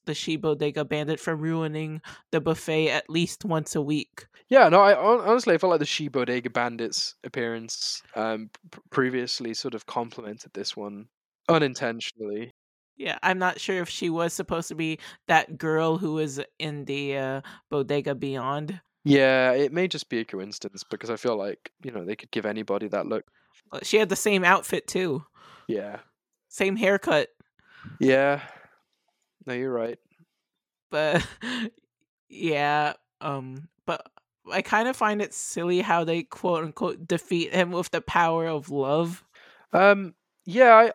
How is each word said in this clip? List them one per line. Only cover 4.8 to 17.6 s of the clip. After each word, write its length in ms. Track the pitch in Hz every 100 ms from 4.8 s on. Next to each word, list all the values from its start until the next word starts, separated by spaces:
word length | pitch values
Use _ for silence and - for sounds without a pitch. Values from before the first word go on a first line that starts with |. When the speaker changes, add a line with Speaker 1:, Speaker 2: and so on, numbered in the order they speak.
Speaker 2:
I 140 | 202 202
hon-, 260 | 185 240
honestly, 320 | 185 240 240
I 40 | 165
felt 140 | 185
like 80 | 170
the 60 | 143
She 240 | - 151
Bodega 400 | 135 123 123 120
Bandit's 640 | 117 120 117 117 - - -
appearance, 800 | 123 135 117 117 113 - - - - -
um, 340 | 110 110 110 - -
p-, 100 | - -
previously 640 | - 127 127 120 - 117
sort 220 | 110 135 117
of 100 | -
complemented 640 | 127 117 - 110 110 -
this 220 | - 101 -
one 320 | 101 101 110 _ _ _ -
unintentionally. 1040 | 165 147 123 127 113 - - 107 104 117 - _ _ _ -
Speaker 1:
Yeah, 200 | 269 -
I'm 160 | 180 185
not 200 | 180 -
sure 220 | - 185
if 80 | 170
she 220 | - 180
was 200 | 165 170
supposed 360 | - 180 170 170
to 80 | 160
be 240 | 160 160 - - -
that 300 | 165 - 156
girl 400 | 160 156 160 165
who 160 | 170
was 260 | 156 156 135 - -
in 260 | 160 147 139
the, 320 | 139 139 139
uh, 240 | 131 135 - -